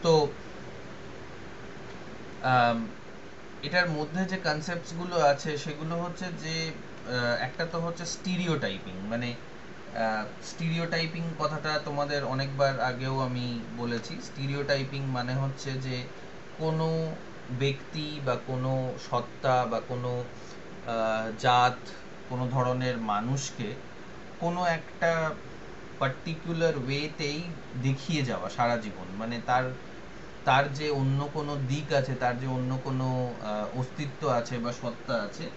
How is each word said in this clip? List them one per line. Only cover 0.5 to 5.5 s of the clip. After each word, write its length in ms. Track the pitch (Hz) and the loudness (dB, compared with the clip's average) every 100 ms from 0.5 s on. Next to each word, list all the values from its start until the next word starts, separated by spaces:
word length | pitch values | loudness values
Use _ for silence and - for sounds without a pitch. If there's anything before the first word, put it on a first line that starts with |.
| - - - - - - - - - - - - - - - - - - - | -10 -10 -10 -12 -12 -12 -12 -12 -12 -12 -12 -12 -10 -10 -10 -10 -12 -12 -2
আম, 440 | 131 127 120 117 110 - - - - - - - | 4 8 8 6 0 -6 -12 -12 -12 -12 -12 -8
এটার 260 | - 180 175 | 0 4 4
মধ্যে 360 | 151 151 165 185 | 2 0 0 0
যে 120 | 185 | 0
কনসেপ্টসগুলো 840 | 170 151 156 170 - 165 180 175 | 0 0 0 -4 -4 -6 0 6
আছে 380 | 147 139 156 | 6 6 2